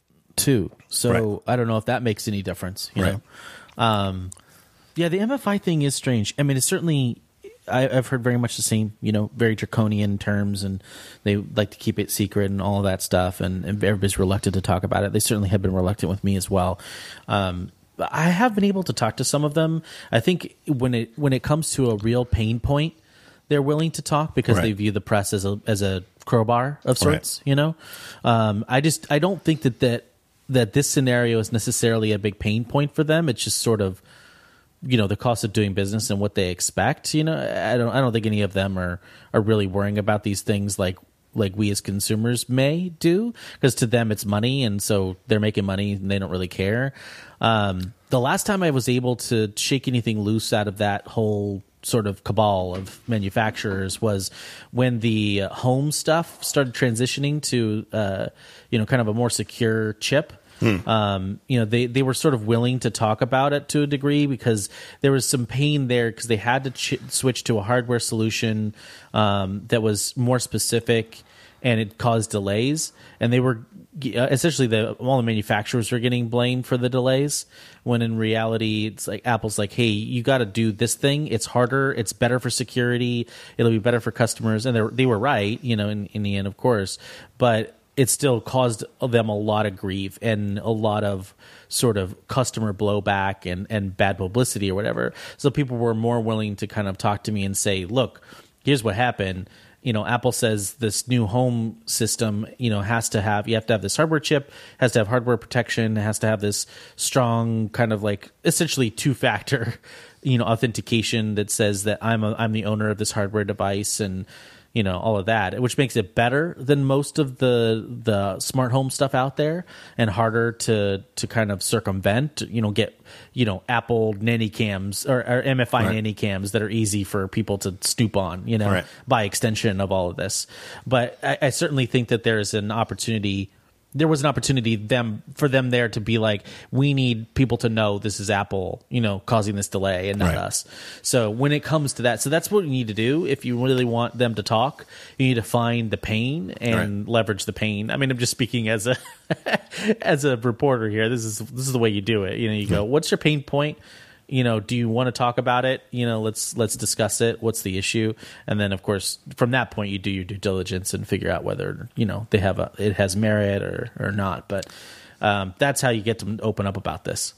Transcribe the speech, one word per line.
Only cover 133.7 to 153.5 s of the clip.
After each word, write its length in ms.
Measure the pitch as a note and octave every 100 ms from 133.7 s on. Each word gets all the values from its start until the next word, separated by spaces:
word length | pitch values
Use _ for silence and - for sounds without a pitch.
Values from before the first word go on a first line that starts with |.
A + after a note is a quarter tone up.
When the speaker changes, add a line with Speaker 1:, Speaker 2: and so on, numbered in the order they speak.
| _ _ C#3
Speaker 1:
there 120 | D#3+
was 100 | D3+
an 40 | C#3+
opportunity 480 | C3 C3 C3+ A2+
them, 480 | G#2+ G#2+ B2+ A#2 G#2+ - -
for 100 | D3
them 240 | C3 B2+
there 180 | B2 A#2
to 100 | A#2
be 180 | A2 A2+
like, 240 | A2 G#2 - - -
"We 220 | B2+ C#3+
need 380 | C#3 B2+ A2+ A2+
people 240 | - B2 A#2+
to 100 | A#2
know 320 | A2 G#2+ G2+
this 180 | G#2+ G2+
is 100 | G2+
Apple, 560 | G2+ G2+ G2 F2+ - -
you 120 | B2
know, 200 | A2 F#2+
causing 340 | - A#2 G#2
this 140 | G2+ -
delay 400 | G2 G2 F2+ G2
and 80 | G2+
not 120 | F2
Speaker 2:
Right. 20 | E2+
Speaker 1:
us." 280 | F#2+ - - - - -
So 280 | - C3 G#2+
when 220 | A#2 C#3+
it 100 | D3
comes 300 | - D#3 C#3
to 100 | -
that, 180 | A#2+ A2
so 80 | C#3
that's 220 | D3+ -
what 140 | G#3
you 60 | D#3
need 180 | C3 A2
to 60 |
do. 300 | G#2 A#2 D#3
If 200 | F#3 C3+
you 200 | B2+ A#2+
really 200 | C3 B2+
want 340 | A#2+ A#2 A#2 A#2
them 160 | A#2+
to 80 | G#2
talk, 420 | - A2 C3+ - - - - -
you 120 | C3
need 60 |
to 100 | A#2
find 480 | - A#2+ A#2 A#2+ A2+
the 40 | G2+
pain 540 | - A2 B2 D#3+ F#3 -
and 460 | A#2+ A2 G2+ G2+ G#2
Speaker 2:
Right. 20 |
Speaker 1:
leverage 360 | A#2 A2 G2
the 80 | -
pain. 360 | - G#2+ G#2 A2
I 40 | C3+
mean, 140 | C3+
I'm 80 | B2
just 140 | B2
speaking 360 | - A#2+ B2 A2
as 200 | A2+ A2+
a, 80 | - - - - - -
<laughs> 560 | - - - G#3 -
as 220 | - D3+
a 140 | C#3+ A#2+
reporter 500 | B2 A2+ C#3+ B2 A2
here. 200 | G#2+ A2+
This 160 | B2
is, 140 | A2 G#2+
this 280 | G#2+ B2 C3+
is 40 |
the 60 | B2
way 120 | A2+
you 100 | G#2
do 240 | G2 G#2+
it. 160 | F#2+ G#2+
You 80 | A2+
know, 60 |
you 120 | G#2 G#2
go, 180 | G#2
Speaker 2:
Hmm. 60 | G#2+
Speaker 1:
"What's 220 | D3 -
your 60 | G3
pain 260 | D#3 D3+
point?" 340 | -